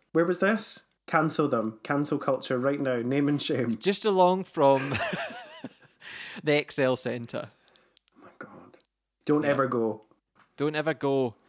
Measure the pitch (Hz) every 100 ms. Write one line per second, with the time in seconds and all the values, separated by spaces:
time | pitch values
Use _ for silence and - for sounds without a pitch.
0 | _ 160 170 175 190 220 - - - _
1 | - 156 156 - 147 120 110 110 - 143
2 | 147 143 - 127 - 127 135 143 135 123
3 | 120 139 143 143 - 135 117 110 180 196
4 | 220 190 180 185 180 - 139 135 135 123
5 | 659 - - - 622 - - _ - _
6 | - - - - 151 147 143 - 131 127
7 | - 123 117 - - _ _ _ _ _
8 | _ _ - - - - - - _ _
9 | _ _ - 151 147 139 131 123 113 -
10 | - _ _ _ _ - 147 151 151 156
11 | 143 139 123 -